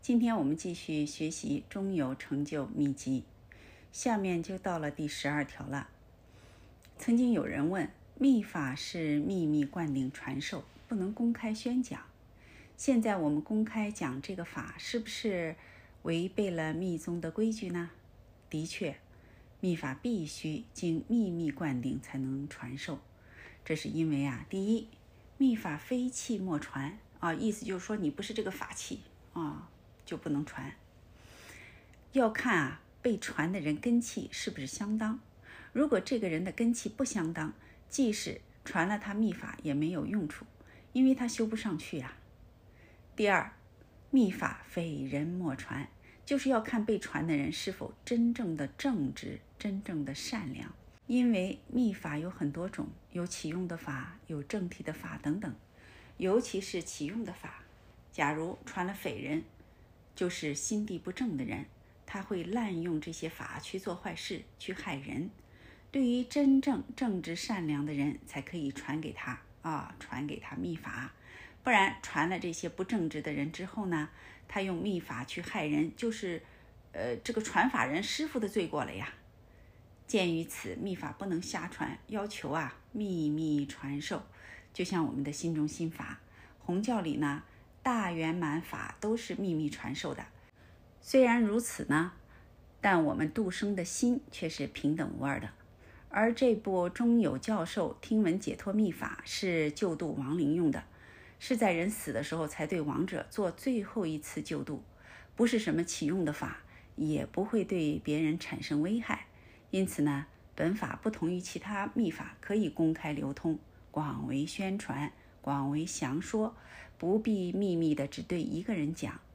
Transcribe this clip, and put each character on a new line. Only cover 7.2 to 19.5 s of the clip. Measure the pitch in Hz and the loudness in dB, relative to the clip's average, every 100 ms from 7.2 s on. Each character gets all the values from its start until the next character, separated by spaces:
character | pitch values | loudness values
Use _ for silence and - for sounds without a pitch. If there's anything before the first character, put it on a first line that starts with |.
| 247 | 6
有 | 208 - | 4 2
人 | - 151 | 0 0
问， | 185 - - - - | 0 -2 -6 -20 2
密 | 277 247 | 6 6
法 | 202 175 135 139 | 4 -2 -2 -4
是 | - 175 156 147 | -6 -2 2 2
秘 | 160 190 156 | 2 2 4
密 | 151 | 4
灌 | 139 180 160 | 2 0 0
顶 | 135 131 | 0 0
传 | - - 135 | -4 -6 -4
授， | 139 156 - - - | -4 -6 -10 -20 -6
不 | 214 | -2
能 | 185 | -2
公 | 214 233 | 2 0
开 | 233 226 | 2 -2
宣 | 220 240 247 | -2 0 0
讲。 | 247 - - - - - - - - - | 0 -6 -12 -20 -20 -20 -20 -20 -20 -4
现 | - 247 | 4 4
在 | 220 196 | 6 4
我 | 151 | 4
们 | 147 | 2
公 | - 214 | 2 0
开 | 214 220 208 | 2 0 -2
讲 | 214 143 127 | -2 -4 -4
这 | - 185 | -6 -6
个 | |
法， | 170 - 165 - | -6 -8 -8 -10
是 | - 240 | -4 -4
不 | 226 | -4
是 | - 226 185 160 160 - - - - | -2 0 0 0 -4 -14 -20 -20 -10
违 | - 165 185 | -2 0 0
背 | - 202 | 0 0
了 | 170 160 | 2 0
密 | 156 185 165 | 0 0 -2
宗 | - 170 | -2 -4
的 | 165 | -2
规 | 160 220 | 0 0
矩 | 220 185 | 0 -2
呢？ | 175 170 - - - - - - | -2 -4 -8 -20 -20 -20 -20 -8
的 | 156 160 | -4 -4
确， | - 165 - - - - - - | -4 -4 -6 -16 -20 -20 -20 -20